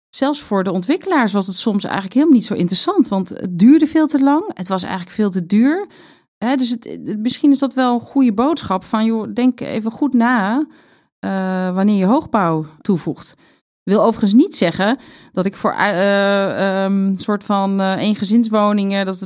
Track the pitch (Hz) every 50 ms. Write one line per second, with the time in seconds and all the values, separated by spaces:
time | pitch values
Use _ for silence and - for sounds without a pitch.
0 | _ _ - - 269 277 302 285 - - 208 196 185 196 175 190 180 190 294 370
1 | - 392 370 294 240 208 185 202 190 190 185 - - 226 202 202 - - - 160
2 | 190 185 - 254 302 339 285 233 - - 202 - 180 170 185 - - - 403 392
3 | 254 - 208 190 190 - - - - 190 180 165 190 240 285 320 311 - - 320
4 | 311 294 - 285 269 277 285 311 392 427 - - 185 180 196 185 185 - - 185
5 | 175 180 - - 214 202 180 190 175 160 202 208 233 269 311 381 415 - - -
6 | - - - _ _ _ _ - - 233 269 277 254 226 247 226 - - 76 85
7 | 76 - 220 208 214 247 262 - - 294 277 262 277 262 - 262 262 247 240 240
8 | 233 - - 277 269 247 202 196 240 285 330 - - - 185 190 - - - 220
9 | 220 226 226 220 208 - 202 220 247 254 254 - - - - 220 214 226 226 -
10 | 302 277 285 247 226 240 254 233 190 196 220 269 311 - - _ _ _ _ _
11 | _ _ _ _ - 190 196 190 190 185 185 185 185 185 180 185 190 208 208 196
12 | 185 185 226 302 - - - 226 190 170 160 156 156 151 - - - - 202 156
13 | - 180 143 - - - - _ _ _ _ _ _ _ _ _ - - 190 214
14 | 165 220 226 233 - 196 196 240 320 403 - - 208 170 165 - 190 208 254 269
15 | - - - - - - - - 180 196 196 - - 214 - - - 202 202 175
16 | 196 202 202 202 202 196 202 196 196 196 131 101 185 196 190 190 190 196 196 196
17 | 196 196 196 180 - - 208 202 202 - 208 196 196 196 196 196 190 190 190 185
18 | 135 214 214 202 214 185 208 233 233 220 214 214 208 208 208 208 196 196 196 196
19 | 196 185 190 185 196